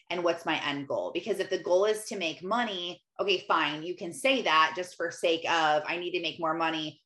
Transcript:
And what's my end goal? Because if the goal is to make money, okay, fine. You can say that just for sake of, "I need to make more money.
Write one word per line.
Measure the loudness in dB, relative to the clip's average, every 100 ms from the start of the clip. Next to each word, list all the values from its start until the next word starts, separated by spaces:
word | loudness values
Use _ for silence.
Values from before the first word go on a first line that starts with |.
| -8
And | -2
what's | 0 0 -2
my | -2 -2
end | -4 -4
goal? | -4 -2
Because | -4 -4 -4
if | -2
the | -2
goal | 2 4 4
is | 2 -4
to | -4
make | -4 -4
money, | -2 -2 -2 -4 -8 -10 _ -4
okay, | 2 2 2
fine. | 2 2 -2
You | -6 -6
can | -8
say | -2 2 2
that | 4 4 4 2
just | -6 -4
for | -6
sake | 0 0 2 2
of, | 2 4 4 2
"I | -4
need | -4
to | -4
make | -4 -2
more | -2
money. | 0 0 -2 -6 -10